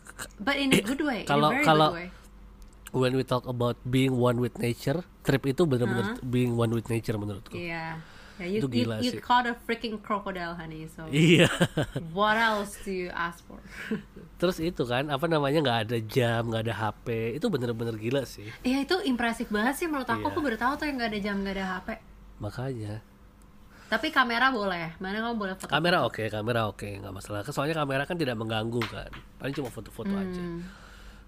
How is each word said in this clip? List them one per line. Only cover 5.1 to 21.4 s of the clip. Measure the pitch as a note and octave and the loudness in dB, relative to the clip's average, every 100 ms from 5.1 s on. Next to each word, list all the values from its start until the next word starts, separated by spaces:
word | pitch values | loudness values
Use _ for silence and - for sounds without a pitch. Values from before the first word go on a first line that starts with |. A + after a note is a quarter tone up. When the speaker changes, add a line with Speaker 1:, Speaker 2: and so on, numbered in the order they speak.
| - | -6
Speaker 2:
trip | - C#3 | 2 2
itu | C#3 C3 E3 | 2 2 4
bener-bener | B2 A#2 A#2+ G#2 | 4 2 2 0
Speaker 1:
Hah? | B2 | -2
Speaker 2:
being | C3 B2 B2 A#2 | 0 2 2 2
one | A#2 | 2
with | A#2 A2 | 2 0
nature | A2+ A2+ G#2+ | -2 -2 -2
menurutku. | G#2 F#2+ - F3+ | -4 -6 -10 -8
Speaker 1:
Iya. | E3+ E3 D#3+ D#3+ - - - | -6 -6 -6 -8 -12 -18 -18
Ya, | - F3 | -10 -2
you, | G#3+ | 0
Speaker 2:
Itu | B3 | 0
gila | A#3+ A#3+ A3 | 2 0 0
Speaker 1:
you, | B3 | -2
you | |
Speaker 2:
sih. | A3 | -2
Speaker 1:
caught | - B3 A#3+ | 2 4 2
a | A#3+ | -2
freaking | - A3+ A#3 G#3 | -4 -4 -4 -6
crocodile, | - G3+ G3 F3+ E3+ E3+ | -4 -4 -4 -6 -6 -8
honey, | D#3+ D#3 D#3+ | -10 -12 -12
so | - D#3+ | -12 -2
Speaker 2:
Iya. | C#3+ E3 F3+ F3 - E3+ - - C3+ E3 | 4 8 8 6 4 0 2 -2 -4 -4
Speaker 1:
what | F3 G#3+ A3 | 2 4 4
else | A3+ G#3 G3+ - | 2 2 -2 -8
do | G3+ | -6
you | F#3 F3+ | -6 -6
ask | - E3+ - - | -4 -6 -8 -16
for? | - - - - G3 | -18 -16 -10 -6 -6
<laughs> | - - - - | -8 -18 -18 -2
Speaker 2:
Terus | F3+ F3 | 0 2
itu | E3 F3 | -2 -2
kan, | B2 B2 D3+ | 0 0 0
apa | C#3 E3+ | 0 2
namanya, | D#3 C#3 D#3 | 4 4 4
nggak | C3+ A#2 G#2+ | 4 2 2
ada | A#2+ | -2
jam, | G#2+ C3+ A#2 A#2 | 0 2 4 4
nggak | A#2 A2+ A2+ | 2 0 -2
ada | G#2 | -2
H | A2 - | -2 -2
P, | A#2 A2+ A2+ | -4 -2 -2
itu | C3+ A#3+ | -2 0
bener-bener | C#3 A#2+ A#2 A#2 G#2+ | 0 0 -2 -4 -4
gila | A2+ C#3 A#2+ | 0 0 -2
sih. | - G#2 - | -8 -14 -4
Speaker 1:
Iya, | B3+ C4+ | 0 0
itu | C#4 F#4 | 2 0
impresif | F#4+ A#3+ A#3 A3+ A#3 | 2 2 0 0 -2
banget | G#3 A#3+ - | 2 2 2
sih | E4+ | -2
menurut | C#4+ A#3+ | -2 -2
aku. | A3+ D4+ | 0 0
Speaker 2:
Iya. | |
Speaker 1:
Aku | F#4 | 0
baru | C#4+ A3 | 0 0
tahu | B3 | 0
tuh | D4 D4+ | 0 -2
yang | C4 | -2
nggak | A3+ | -2
ada | G#3+ | -2
jam, | G3+ | -2
nggak | G3 | -2